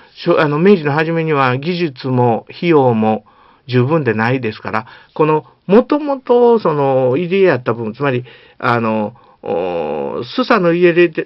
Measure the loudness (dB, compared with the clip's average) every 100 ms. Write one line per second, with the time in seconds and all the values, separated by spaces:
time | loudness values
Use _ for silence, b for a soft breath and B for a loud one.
0 | B -8 -2 0 0 2 4 4 2 -2
1 | 0 -2 -2 0 0 0 -4 -4 -4 -6
2 | -4 0 2 0 -6 -6 2 4 4 2
3 | 0 -2 b b b b -4 0 0 0
4 | 0 0 -2 -2 -4 -8 -8 -8 -8 B
5 | B -2 0 0 b b 0 2 2 0
6 | -2 -6 0 2 4 4 2 0 0 2
7 | 0 0 -2 2 2 2 -2 -4 -6 -6
8 | -4 -4 -6 B B -2 0 0 0 -2
9 | -4 b b b -6 -4 -2 -4 -4 -6
10 | -6 -8 -6 -4 0 0 0 2 2 4
11 | 2 0